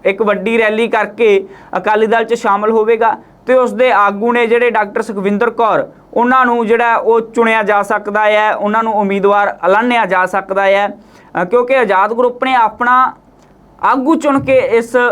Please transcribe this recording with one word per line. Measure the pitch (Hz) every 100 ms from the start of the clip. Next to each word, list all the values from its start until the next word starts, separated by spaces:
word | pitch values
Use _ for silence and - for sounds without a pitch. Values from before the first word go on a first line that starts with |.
ਇੱਕ | 190 -
ਵੱਡੀ | 214 196 190 226
ਰੈਲੀ | 214 214 233
ਕਰਕੇ | 226 202 208 226 196 196 - - 185
ਅਕਾਲੀ | 190 214 220
ਦਲ | 226
'ਚ | 220
ਸ਼ਾਮਲ | 233 226 202 214
ਹੋਵੇਗਾ | 226 214 226 226 - - _ -
ਤੇ |
ਉਸ | 254 240
ਦੇ | 202 254
ਆਗੂ | 202 202 202 233
ਨੇ | 240 233
ਜਿਹੜੇ | 233 240
ਡਾਕਟਰ | 220 208 220
ਸੁਖਵਿੰਦਰ | 214 202 196 202 233
ਕੌਰ, | 226 226 165 - - -
ਉਹਨਾਂ | - 240 262 247
ਨੂੰ | 240 220
ਜਿਹੜਾ | 226 233 226
ਉਹ | 208 233
ਚੁਣਿਆ | 226 240 226 226
ਜਾ | 202 208
ਸਕਦਾ | 202 214 208 208
ਹੈ, | 214 214 214
ਉਹਨਾਂ | - 208 220
ਨੂੰ | 226
ਉਮੀਦਵਾਰ | 208 202 196 196 202 202 -
ਐਲਾਨਿਆ | 175 202 240 240 190
ਜਾ | 185 185
ਸਕਦਾ | 196 - 190
ਹੈ, | 196 196 202
ਅ, | - - - - -
ਕਿਉਂਕਿ | 180 240 247 269
ਆਜ਼ਾਦ | 220 190 208
ਗਰੁੱਪ | 233 247 247
ਨੇ | 262
ਆਪਣਾ | 254 220 214 247 254 254 - _ _ _ _ _ -
ਆਗੂ | 196 277 262
ਚੁਣ | 302 294 277
ਕੇ | 262 262
ਇਸ | 185 233 233 254 247